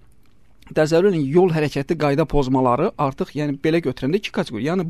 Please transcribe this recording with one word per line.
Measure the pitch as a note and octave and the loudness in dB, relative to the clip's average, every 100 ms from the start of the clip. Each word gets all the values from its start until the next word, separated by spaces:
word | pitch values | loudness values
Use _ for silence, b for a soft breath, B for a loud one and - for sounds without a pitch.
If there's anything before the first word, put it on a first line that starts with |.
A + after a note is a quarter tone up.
| - - - - - - - | -20 -20 -20 -20 -20 -20 -6
təsəvvür | - D#3 E3 G3+ | -2 2 4 4
edin, | E3+ C3+ | 2 2
yol | E3 F#3 | 4 4
hərəkəti | D#3+ D3 C#3+ C#3 E3 | 2 -2 -2 -4 -2
qayda | D3 C#3+ | 0 0
pozmaları | D#3 D3 B2+ C3 B2+ B2 F3+ - | 0 0 2 2 2 2 0 -2
artıq, | C#3 C3+ F3+ | -4 -4 -8
yəni | D3 D3+ C#3 | -4 -6 -2
belə | D#3+ E3 | 0 0
götürəndə | D#3 B2 C3 G3+ | -2 -4 -2 -2
iki | - | -4
kateqoriya, | - F3 A2+ C3+ | -6 -6 -4 -4
yəni | F#3 | -2